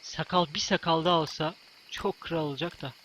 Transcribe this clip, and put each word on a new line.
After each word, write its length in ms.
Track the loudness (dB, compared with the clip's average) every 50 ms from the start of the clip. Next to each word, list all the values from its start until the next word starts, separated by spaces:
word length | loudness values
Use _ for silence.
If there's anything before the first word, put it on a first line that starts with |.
| -14
sakal, 440 | -12 -8 -8 -6 2 2 2 2 2 0
bir 60 | -6
sakal 440 | 0 0 0 0 4 2 2 4 4
daha 140 | 4 4 4
olsa 360 | 4 0 -2 -4 -4 -4 -4 -6 -20 -20 -20 -20 _ -14
çok 300 | -12 -4 -4 -4 -4 -4
kral 180 | -8 -4 -2 -2
olacak 440 | -2 -2 -2 -4 -6 -6 -6 -8 -10
da. 100 | -12 -12 -12